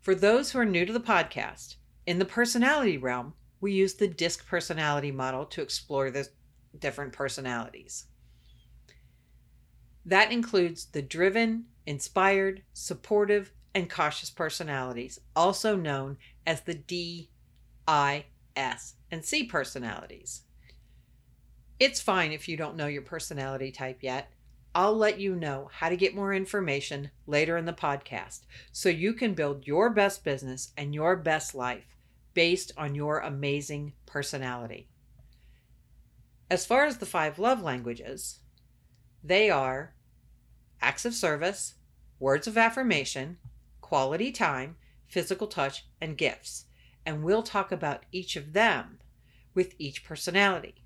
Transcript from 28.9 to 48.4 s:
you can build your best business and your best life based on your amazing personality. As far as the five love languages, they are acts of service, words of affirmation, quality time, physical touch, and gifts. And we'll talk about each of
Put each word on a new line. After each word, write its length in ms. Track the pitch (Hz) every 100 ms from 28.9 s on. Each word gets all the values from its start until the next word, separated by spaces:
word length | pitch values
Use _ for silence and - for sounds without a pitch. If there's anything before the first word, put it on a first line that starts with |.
you 240 | 165 185
can 180 | 226 240
build 340 | 170 147 143 139
your 220 | 147 226
best 340 | 214 202 196
business 520 | - 135 135 127 - -
and 180 | 143
your 220 | 147 160 180
best 380 | 165 156 147
life 420 | 139 123 120 - _ _ _ _
based 380 | - 170 185 - -
on 180 | 147
your 260 | 143 147 151
amazing 760 | - 139 143 143 143 147 147 -
personality. 840 | - 143 139 143 131 123 117 90 - _ _ - - _ _ - _ _ _ - _ _ _ _ _
As 160 | 180 -
far 180 | 247
as 140 | 294 262
the 80 | 190
five 320 | 180 156 147
love 240 | 220 254
languages, 760 | 175 127 117 117 113 190 - - - _ _ _ _ _ _ _
they 240 | 147 185 214
are 460 | 156 131 131 160 _ _ _ _ - _ - _ _
acts 240 | 120 - 240
of 80 |
service, 640 | 233 180 147 170 202 - - _ _ - _
words 280 | 131 139 226
of 120 | 220
affirmation, 800 | 226 233 254 165 131 139 139 175 - - _ -
quality 500 | - 147 135 160 247
time, 460 | - 180 135 135 165 _ _ _
physical 400 | 190 160 185 208
touch, 400 | - 139 - - _
and 160 | 156 151
gifts. 480 | 131 - - - - _ - _ 160
And 180 | 151
we'll 180 | 156 214
talk 300 | 220 208 190
about 320 | 160 147 139 -
each 240 | 180 180
of 160 | 165